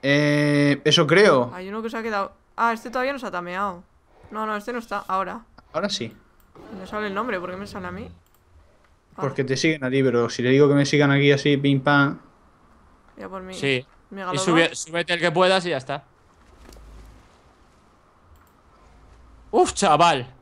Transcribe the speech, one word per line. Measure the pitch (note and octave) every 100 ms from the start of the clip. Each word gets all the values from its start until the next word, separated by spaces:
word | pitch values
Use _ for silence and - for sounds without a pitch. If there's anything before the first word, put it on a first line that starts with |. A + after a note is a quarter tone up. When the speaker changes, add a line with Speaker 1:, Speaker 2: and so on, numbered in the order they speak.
Speaker 1:
Eh, | C#3 C#3+ D3 D3 D3 D3 C#3+ C#3 D3+
eso | D#3 D3+
creo. | E3+ G#3 C#3 A#2
Speaker 2:
Hay | D3 F#3
uno | G#3+
que | A3+
se | A3+
ha |
quedado. | A3 G#3 G3 _ _ -
Ah, | A#3
este | A3+ A#3+
todavía | B3 B3+
no | C#4
se | A#3
ha |
tameado. | F3+ F3 F3+ G3+ F3 - _ _ _ -
No, | G#3+ G#3+
no, | G#3+
este | G#3
no | A#3+
está. | A3+ G3+
Ahora. | - F#3+ F#3 A3 - - _
Speaker 1:
Ahora | D#3 G3
sí. | - A2+ - _ _ _ - - G3
Speaker 2:
¿Me | F#3
sale | G#3+ G#3
el | G3
nombre? | B3 F#3+
¿Por | F3+
qué | F#3
me | G3+
sale | G#3 F3+
a |
mí? | F3
Vale. | E3 - _ _ _ _ _ _ _ _ _ -
Speaker 1:
Porque | C#3+ C3+
te | B2+ C3
siguen | D#3+ D#3
a | B2+
ti, | C3+
pero | C3 A#2+ A#2
si | -
le | A#2+
digo | C3+ C#3+
que | C#3+
me | C#3
sigan | D3 C#3+
aquí | C#3 C#3+
así, | C#3+ D3 C#3
pim | C#3+ C3+
pam. | C3+ C#3+ C#3+ - - _ _ _ _ _ _ _ _ -
Speaker 2:
Ya | G3
por | F#3+
mí. | F#3 F#3
Speaker 3:
Sí. | C#3 B2+ B2+ _ _
Speaker 2:
Megalodon. | G3 F#3 F#3
Speaker 3:
Y | F#3
sube, | E3 E3 -
súbete | - E3+ E3+ F3
el |
que | F3
puedas | D#3+ F#3 F#3+ F3
y |
ya | C#3+
está. | B2 D3 _ _ _ _ _ - - - - - - - _ _ _ _ _ _ _ _ _ _ _ _ _ _ _ _ _ - - - - - -
Uf, | A3+ F4+
chaval. | - F#3+ D3+ E3+ C#3+ B2 -